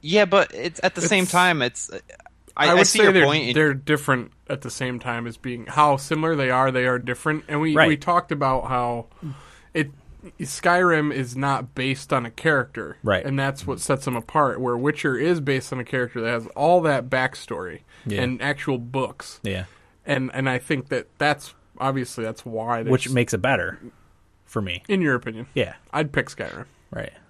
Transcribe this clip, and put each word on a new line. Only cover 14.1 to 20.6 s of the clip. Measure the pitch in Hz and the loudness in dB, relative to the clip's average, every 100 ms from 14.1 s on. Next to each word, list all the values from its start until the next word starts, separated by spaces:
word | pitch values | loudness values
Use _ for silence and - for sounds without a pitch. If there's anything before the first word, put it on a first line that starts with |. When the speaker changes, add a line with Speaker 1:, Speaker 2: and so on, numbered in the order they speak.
| 123 | -6
Speaker 2:
apart, | - 156 143 - | -2 2 2 0
where | 127 120 | -2 0
Witcher | 135 151 151 127 | 0 0 -2 0
is | 151 175 | 0 0
based | 139 135 - | 0 -2 -2
on | 127 | -8
a | |
character | 120 131 123 123 | -4 -4 -4 -4
that | 113 | -2
has | 117 113 | -4 -6
all | - 143 180 | -2 4 4
that | 160 139 123 | 4 0 0
backstory | 135 131 - - 98 90 82 _ - - | 0 -2 -4 -10 -10 -8 -12 _ -14 -6
Speaker 3:
Yeah. | 101 | -2
Speaker 2:
and | 123 127 | -2 -2
actual | 139 143 - 131 | -4 -4 -4 -4
books. | 120 135 127 - - - | -4 -4 -6 -8 -18 -10
Speaker 3:
Yeah. | 104 95 92 - _ _ - | -6 -6 -8 -14 _ _ -4
Speaker 2:
And, | 139 131 | -4 -2
and | - 135 | -4 -2
I | |
think | 127 | -4